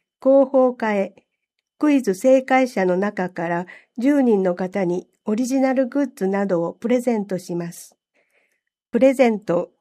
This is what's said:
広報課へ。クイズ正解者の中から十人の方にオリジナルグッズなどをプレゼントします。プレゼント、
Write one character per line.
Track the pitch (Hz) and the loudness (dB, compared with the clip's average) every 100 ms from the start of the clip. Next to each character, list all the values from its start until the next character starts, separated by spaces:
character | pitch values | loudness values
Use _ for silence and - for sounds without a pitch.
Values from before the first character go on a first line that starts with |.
| _ _ | _ _
広 | 262 269 269 | 2 4 4
報 | 269 254 | 2 0
課 | 247 226 | 0 -4
へ。 | 202 196 _ _ _ _ _ _ - | -2 -4 _ _ _ _ _ _ -4
ク | 302 | 0
イ | 285 | 2
ズ | 240 | 0
正 | 185 262 262 | 0 4 4
解 | 262 262 254 | 4 0 0
者 | 214 | 0
の | 185 180 | 0 0
中 | 202 208 180 | -2 -4 -8
か | 180 170 | -6 -4
ら | 170 180 - _ - | -4 -6 -14 _ -4
十 | 247 294 | 0 2
人 | 254 208 | 2 2
の | 185 | 2
方 | 180 185 202 | -2 -4 -4
に | 180 180 - _ | -2 -4 -8 _
オ | - | -6
リ | 214 247 | -4 -2
ジ | 269 | 0
ナ | 262 | 0
ル | 254 262 | 0 -2
グ | 285 | -2
ッ | 285 | -4
ズ | - 190 | -4 -4
な | 196 202 | -2 -2
ど | 175 | -2
を | 170 | -4
プ | - 226 | -6 -2
レ | 247 | -2
ゼ | 247 226 | 0 -4
ン | 202 | -4
ト | 180 | -8
し | 185 175 | -8 -8
ま | 170 | -8
す。 | 170 - _ _ _ _ _ _ _ _ _ _ | -12 -20 _ _ _ _ _ _ _ _ _ _
プ | 233 | 2
レ | 262 | 2
ゼ | 262 247 | 4 2
ン | 214 | 0
ト、 | - 175 180 _ | -2 -4 -4 _